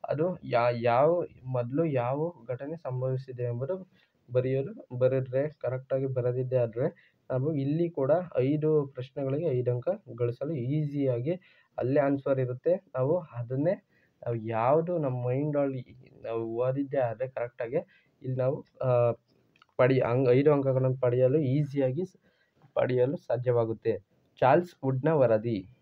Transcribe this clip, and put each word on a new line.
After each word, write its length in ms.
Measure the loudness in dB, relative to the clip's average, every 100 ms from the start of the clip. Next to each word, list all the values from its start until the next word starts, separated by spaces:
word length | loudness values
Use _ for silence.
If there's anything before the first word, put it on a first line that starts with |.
| -6
ಅದು 300 | -2 -2 -4
ಯಾ-, 400 | -2 0 2 2
ಯಾವ 420 | 2 4 4 2 -2 -10
ಮೊದಲು 400 | -6 -4 -2 -2
ಯಾವ 480 | 0 0 -2 -2 -4 -8 -10
ಘಟನೆ 280 | -8 -8 -10
ಸಂಭವಿಸಿದೆ 680 | -8 -4 -2 -4 -6 -6
ಎಂಬುದು 460 | -6 -4 -4 -6 -8 _ _ _ _
ಬರೆಯಲು, 680 | 0 0 -2 -4 -10 -12 0
ಬರೆದ್ರೆ 500 | 2 2 -2 -2 -4
ಕರೆಕ್ಟಾಗಿ 580 | -4 -6 -6 -4 -4 -2
ಬರೆದಿದ್ದೇ 500 | -2 -2 -2 -2 0
ಆದರೆ 540 | 0 -2 -4 -4 _ _ _
ನಾವು 240 | -2 -2
ಇಲ್ಲಿ 360 | -2 0 0 -2
ಕೂಡ 220 | 0 2 2 0 0
ಐದು 480 | 2 2 2 2 0
ಪ್ರಶ್ನೆಗಳಿಗೆ 600 | -8 -10 -6 -4 -2 0
ಐದು 280 | 0 0
ಅಂಕ 140 | -2 -2 -6 -8 -4
ಗಳಿಸಲು 380 | -2 -2 -6
ಈಸಿಯಾಗಿ 760 | -4 -2 -2 -2 0 0 0 -2 -4 _ _ _ -4
ಅಲ್ಲೇ 220 | 0 2
answer 380 | 2 0 0 0
ಇರುತ್ತೆ. 380 | 0 -2 0 0
ನಾವು 420 | _ -4 0 0
ಅದನ್ನೇ 540 | -4 -10 -6 -2 0 -2 _ _ _ _
ನಾವು 100 | -6
ಯಾವುದು 640 | -6 -4 0 2 2 2 -2
ನಮ್ಮ 280 | -2 -2 -2
ಮೈಂಡಲ್ಲಿ 840 | -2 0 0 -2 -4 -12 -20 -20 -14
ನಾವು 320 | -8 -6 -4 -2
ಓದಿದ್ದೇ 400 | -2 -2 -2 -2
ಆದರೆ 320 | -2 -2 -6
ಕರೆಕ್ಟಾಗಿ 480 | -6 -8 _ -4 -4 -6 _ _ _
ಇಲ್ಲಿ 140 | -6 -2
ನಾವು, 280 | -2 -2 -10 _
ಆ, 280 | 0 4 2 0 _ _ _ _ _ 2
ಪಡಿ-, 240 | 4 4
ಅಂಗ್-, 300 | 2 2 4
ಐದು 220 | 6 6
ಅಂಕಗಳನ್ನು 440 | 4 2 2 0 2
ಪಡೆಯಲು 420 | 0 4 4 4
ಈಸಿಯಾಗಿ 680 | 2 0 0 0 0 -2
ಸ್-, 140 | -6 _ _ _ _ _ _
ಪಡೆಯಲು 420 | -2 0 2 2 0
ಸಾಧ್ಯವಾಗುತ್ತೆ. 840 | _ -2 2 2 0 -2 -2 -4 _ _ _ 0
ಚಾರ್ಲ್ಸ್ 340 | 4 4 2 -4
ವುಡ್‌ನ 240 | -2 0 2
ವರದಿ 600 | 4 4 4 0 -4 -6 _